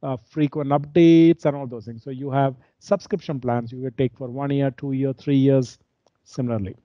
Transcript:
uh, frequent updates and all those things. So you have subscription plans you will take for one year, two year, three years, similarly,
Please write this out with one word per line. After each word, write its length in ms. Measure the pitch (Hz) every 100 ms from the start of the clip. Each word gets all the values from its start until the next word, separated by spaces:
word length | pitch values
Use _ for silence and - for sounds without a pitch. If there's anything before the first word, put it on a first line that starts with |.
uh, 120 | 139 131
frequent 540 | - 156 147 156 139
updates 760 | 143 143 175 165 165 165 165
and 120 | 156 143
all 100 | 135
those 200 | 120 101
things. 180 | 113
So 60 | 139
you 200 | 131 139
have 240 | 135 135 131 _ _
subscription 600 | - 196 - 190 - 139
plans 320 | 123 120 117
you 60 | 127
will 120 | 131 113
take 180 | 127 -
for 120 | 131
one 220 | 127 139
year, 200 | 139 139
two 220 | 131 143
year, 200 | 135 135
three 240 | 131 - 139
years, 420 | 135 135 123 - _ _ _ _
similarly, 540 | _ - 120 113 92 -